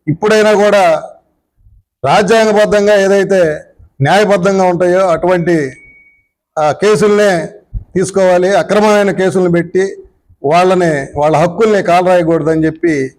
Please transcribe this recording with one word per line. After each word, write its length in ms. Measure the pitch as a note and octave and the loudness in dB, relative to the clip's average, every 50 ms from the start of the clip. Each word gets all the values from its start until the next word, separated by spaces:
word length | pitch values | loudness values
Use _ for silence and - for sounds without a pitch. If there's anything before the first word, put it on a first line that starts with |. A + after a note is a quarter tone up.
| _ - | _ -6
ఇప్పుడైనా 460 | D3+ - - G#3 G#3+ A3 G#3+ G#3+ G#3+ | -6 -4 -2 0 2 2 2 2 2
కూడా 500 | G3 G#3 G#3 G3+ G3+ F#3 E3+ D#3+ - - - - _ _ _ _ _ _ _ _ _ _ _ _ _ _ _ _ _ - | 2 0 0 2 2 0 0 0 -2 -4 -10 -18 _ _ _ _ _ _ _ _ _ _ _ _ _ _ _ _ _ -4
రాజ్యాంగబద్ధంగా 920 | C3+ D3+ G3 G#3+ F3 A3+ A3+ A3 A3 G#3 G#3 G#3+ G#3 G#3 G#3 G3+ G3+ G#3 | -2 0 0 2 2 2 2 2 2 2 2 0 2 0 0 2 2 2
ఏదైతే 680 | G3+ G3 G3 G3+ G3 F#3+ E3 G3 F#3+ F3 D#3+ D3+ D3+ - - _ _ - _ _ - | 2 2 2 0 0 0 0 0 0 0 0 -2 -4 -10 -18 _ _ -20 _ _ -4
న్యాయబద్ధంగా 640 | C3+ C#3+ E3+ G3+ G#3+ F#3+ G3+ G3 F3 G3 G3 F#3+ F#3+ | -2 0 2 2 2 2 0 0 0 0 0 0 0
ఉంటాయో 420 | F3+ F3+ F3 F3+ F3+ F3 F#3 F#3+ F#3 | 0 0 0 0 0 2 2 0 0
అటువంటి, 640 | E3 D#3 E3 F3 F#3 F3+ E3+ E3+ F3 D#3+ C#3+ C3 C3 - - - - - _ _ _ _ _ _ _ _ _ _ - D#3+ | 0 0 0 0 0 0 0 0 0 0 -2 -4 -8 -14 -20 -20 -20 -20 _ _ _ _ _ _ _ _ _ _ -6 -4
ఆ, 120 | D3+ D3+ | -2 -2
కేసుల్నే 760 | C#3 - F#3 G#3 G#3+ - G#3 G#3 G#3 G#3 G#3 G3+ F#3 E3 D3+ - - - _ _ - - - - - | -2 0 0 0 2 2 2 2 2 2 2 2 0 -2 -4 -8 -12 -18 _ _ -14 -14 -12 -8 -6
తీసుకోవాలి. 600 | F3 F#3+ F3+ - G3 F#3+ F#3 F3+ F3+ F3+ F#3 G3+ | -4 -4 -2 -2 0 0 2 2 2 2 0 0
అక్రమమైన 560 | F#3 D#3 - F#3+ G#3 G#3 G#3+ G#3 G#3 G3+ G3+ | 0 0 0 0 0 2 2 2 2 0 0
కేసులను 400 | F#3 F3 F#3+ F#3 - F#3+ F#3 F3+ | 0 -2 -2 -2 0 0 0 0
పెట్టి 440 | E3+ E3+ E3+ E3+ - F#3 F#3+ G3 - - - - _ _ _ _ _ _ - | 0 0 -2 -2 -2 -4 -2 -4 -6 -10 -18 -20 _ _ _ _ _ _ -4
వాళ్ళని, 760 | C#3 D#3 F3 F3+ F#3 F#3+ F3+ F3+ E3+ D#3 C#3+ C3+ C3+ - C#3+ | 0 0 2 2 2 0 0 0 0 -2 -4 -6 -8 -6 -4
వాళ్ళ 180 | C#3+ D3+ D#3 D3 | -2 0 0 0
హక్కుల్ని 460 | E3 F3+ F3 F3+ A3+ A3 G#3+ G3 F3 | 0 -2 -2 0 0 0 0 0 0
కాలరాయకూడదని 840 | - E3+ F3+ F#3 F3+ F#3 F3+ F3 D#3+ E3+ E3 D3 D3+ D#3+ D#3+ D#3 | 0 0 2 2 2 2 2 2 0 0 -2 0 -2 -2 0 -2
చెప్పి 460 | D#3+ D#3 - - E3+ D#3+ C#3+ C3+ C3 - | -2 -2 -2 -2 -2 -2 -2 -4 -6 -10